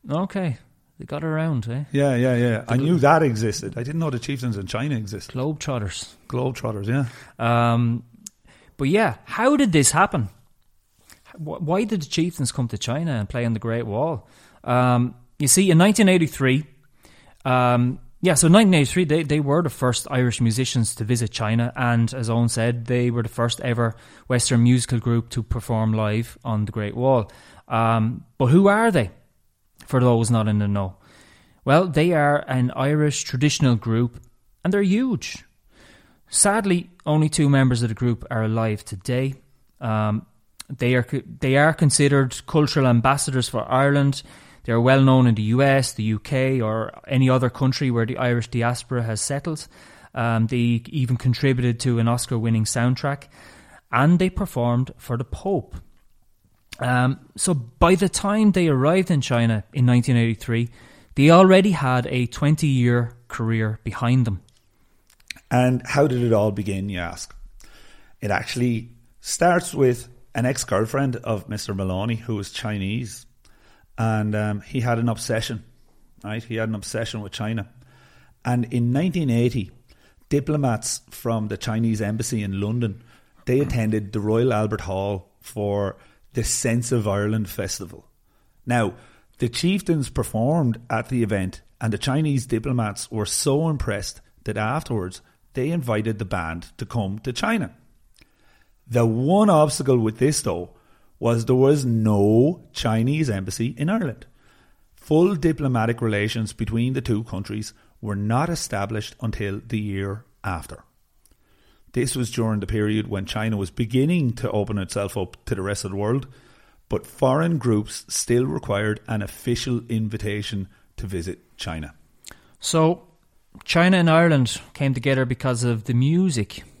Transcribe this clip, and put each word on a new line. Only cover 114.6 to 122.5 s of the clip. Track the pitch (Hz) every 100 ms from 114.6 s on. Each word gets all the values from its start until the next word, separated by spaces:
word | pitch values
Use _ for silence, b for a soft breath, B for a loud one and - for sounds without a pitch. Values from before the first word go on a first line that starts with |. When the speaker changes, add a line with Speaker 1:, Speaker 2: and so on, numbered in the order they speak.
| 101 104
Speaker 2:
itself | 92 101 101 -
up | 90 - -
to |
the | 107
rest | 95 101
of | 98
the | 98
world, | 104 135 135 b b b b b _
but | 107 -
foreign | - 131 135 165 160
groups | 120 107 107 - -
still | - - 120 131
required | - - 101 107 107 -
an | 110
official | 98 - - 117 - 120 117
invitation | 113 110 107 107 104 101 101 95 b b -
to | 98
visit | 92 85 - _ _
China. | - 80 73 - _ _ B B B